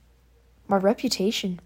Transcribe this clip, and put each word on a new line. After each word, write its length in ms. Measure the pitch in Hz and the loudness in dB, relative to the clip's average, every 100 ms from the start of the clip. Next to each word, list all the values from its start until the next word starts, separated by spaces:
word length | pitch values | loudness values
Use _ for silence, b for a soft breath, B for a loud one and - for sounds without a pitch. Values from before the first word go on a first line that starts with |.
| _ _ _ _ _ _ - | _ _ _ _ _ _ -2
my 80 | 196 | 2
reputation. 840 | 196 233 247 - 190 - 196 175 | 2 2 -2 0 -2 -2 -4 -6